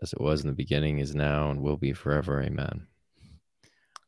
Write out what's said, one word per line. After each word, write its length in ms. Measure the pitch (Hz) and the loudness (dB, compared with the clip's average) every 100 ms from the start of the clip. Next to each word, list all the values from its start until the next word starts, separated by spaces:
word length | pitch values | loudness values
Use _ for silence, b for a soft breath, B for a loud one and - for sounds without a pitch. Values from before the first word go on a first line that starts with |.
as 120 | - | -10
it 80 | - | -2
was 220 | 71 76 | 0 2
in 40 | 71 | 0
the 80 | |
beginning, 460 | 67 67 71 76 73 | -2 0 2 2 0
is 160 | 69 73 | -2 0
now, 340 | 73 73 76 | 2 2 2
and 100 | 71 | 0
will 160 | 69 73 | 0 0
be 160 | 69 | -2
forever. 480 | 67 71 73 73 69 | -2 0 2 2 0
Amen. 460 | 67 71 69 80 - _ _ b b b _ _ B B B B | 0 -2 -4 -6 -12 _ _ b b b _ _ B B B B